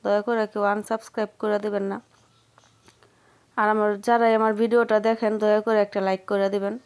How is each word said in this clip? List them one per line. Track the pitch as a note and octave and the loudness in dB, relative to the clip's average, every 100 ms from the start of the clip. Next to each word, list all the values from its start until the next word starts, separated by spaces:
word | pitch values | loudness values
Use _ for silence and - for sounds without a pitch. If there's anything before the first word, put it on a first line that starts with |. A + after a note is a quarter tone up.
দয়া | G3+ G#3 G#3 | 0 -2 0
করে | A#3 G#3+ | -2 -2
কেউ | G#3+ G3+ | -2 -2
আনসাবস্ক্রাইব | G#3 G#3 A3 - - G#3+ _ | -2 -4 -8 -6 -6 -8 _
করে | G#3+ G#3 G#3 | -2 -2 -2
দিবেন | G3+ G3 | -4 -6
না। | G3 _ _ _ _ _ _ _ _ _ _ _ _ _ _ _ - | -8 _ _ _ _ _ _ _ _ _ _ _ _ _ _ _ -2
আর | G#3+ | 0
আমার, | G#3+ G#3 G3+ A3 | 2 0 0 0
যারা | A#3 A3+ A3 | 2 4 4
আমার | A3 G#3+ | 2 0
ভিডিওটা | A3+ A#3+ A#3 G#3+ A3 | 2 2 2 2 2
দেখেন, | A3+ A3 G#3+ | 0 -2 0
দয়া | G#3+ G#3+ G#3+ | 2 2 2
করে | G#3+ G3+ | 0 2
একটা | G#3 F#3+ | 0 -2
লাইক | F#3+ - | -2 -2
করে | G3+ G3 | 0 0
দিবেন। | G3+ G3 A#3 | -2 -4 -8